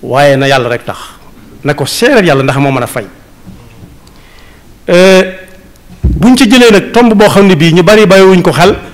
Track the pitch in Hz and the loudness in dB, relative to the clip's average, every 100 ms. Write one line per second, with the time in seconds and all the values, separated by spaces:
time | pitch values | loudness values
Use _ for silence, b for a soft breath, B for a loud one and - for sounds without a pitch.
0 | 123 127 143 135 139 135 120 120 - 95 | -6 -2 0 0 0 -2 -2 -8 -10 -14
1 | - - - - - - 135 139 139 - | -14 -20 -20 -20 -20 -12 -8 -6 -6 -4
2 | 233 269 175 139 135 131 139 131 120 127 | -2 0 0 -2 -2 -2 -2 -2 -6 -10
3 | 98 - - - - - - - - - | -14 -20 -20 -20 -20 -20 -20 -20 -20 -20
4 | - b b b b b b - - 180 | -20 b b b b b b -18 -2 2
5 | 190 190 190 - - - - - - - | 2 2 0 -8 -20 -20 -20 -20 -20 -8
6 | - - 196 254 247 254 240 202 - 226 | -6 -2 0 2 2 2 2 2 0 0
7 | 240 214 208 185 202 175 165 165 175 214 | 0 2 2 2 2 2 0 0 2 2
8 | 208 190 190 185 175 143 175 - - | 4 4 4 2 0 0 -2 -2 -10